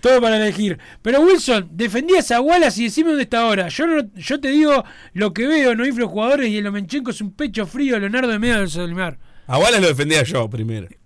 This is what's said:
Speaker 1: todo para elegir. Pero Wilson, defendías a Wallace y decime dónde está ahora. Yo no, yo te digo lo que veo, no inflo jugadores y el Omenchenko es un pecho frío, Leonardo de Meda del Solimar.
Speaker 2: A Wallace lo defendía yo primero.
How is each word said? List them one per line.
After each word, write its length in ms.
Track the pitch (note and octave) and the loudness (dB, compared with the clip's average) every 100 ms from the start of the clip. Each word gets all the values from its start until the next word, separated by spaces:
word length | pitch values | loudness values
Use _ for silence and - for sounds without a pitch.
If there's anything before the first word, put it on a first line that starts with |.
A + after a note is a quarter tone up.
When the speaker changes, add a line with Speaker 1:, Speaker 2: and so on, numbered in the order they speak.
Speaker 1:
todo 200 | B3 B3+ | 4 4
para 160 | A#3 A3 | 4 2
elegir. 400 | G#3+ F3+ G#3 E3 - - | 0 0 -4 -4 -12 -8
Pero 200 | A3 C4+ | 0 4
Wilson, 480 | E4 F#4 - A3+ E3+ | 6 6 4 -2 -2
defendías 580 | D#3+ A#3 G#3+ D#4 F#4 - | -6 -4 -2 2 2 4
a 80 | A#3 | 0
Wallace 400 | C#4 F4 D4+ G3 | 2 4 2 0
y 40 | A#3 | -4
decime 240 | D4 E4 | 0 0
dónde 120 | D4+ | 0
está 200 | A#3+ A#3 | -2 0
ahora. 260 | A#3 G3+ F3 | 0 0 -2
Yo 180 | D3+ E4 | -2 -2
no, 160 | D#4 A3 F#3+ | 0 -4 -10
yo 240 | - C#4 | -6 -4
te 80 | C#4 | 0
digo 340 | D4 D4+ C#4 - - - | 2 4 2 -2 -16 -14
lo 200 | F3 G#3 | -4 -4
que 140 | F3 B3 | -2 -2
veo, 300 | D#4 B3+ A3+ | 2 2 0
no 100 | B3+ | -2
inflo 220 | A#3+ A3+ | -2 -4
jugadores 400 | F#3 A3+ C#4+ A#3+ | -2 -2 0 0
y 80 | G#3 | -2
el 80 | G#3 | -4
Omenchenko 460 | G3+ F#3+ C#4+ B3+ | -6 -6 -8 -6
es 80 | - | -8
un 100 | G#3 | -10
pecho 360 | - D4 G3+ G3+ | -6 -8 -6 -8
frío, 340 | C4+ C#4 A#3 | -4 -2 -2
Leonardo 320 | G3 A#3+ B3+ | -2 -2 -2
de 80 | G#3+ | -2
Meda 180 | A#3 A3 | 0 0
del 100 | F#3+ | -2
Solimar. 480 | D#3 F3 F3 F3+ C#3+ - - - | -4 -6 -6 -6 -8 -18 -20 -4
Speaker 2:
A 120 | C3 | 2
Wallace 220 | G3+ A#3 | 4 4
lo 60 | F3 | 2
defendía 380 | C3+ D3 D#3 | 2 0 2
yo 260 | B2 D3 A2+ | 0 -2 -4
primero. 380 | A2+ A2 A2 F#2+ - | -4 -6 -8 -10 -18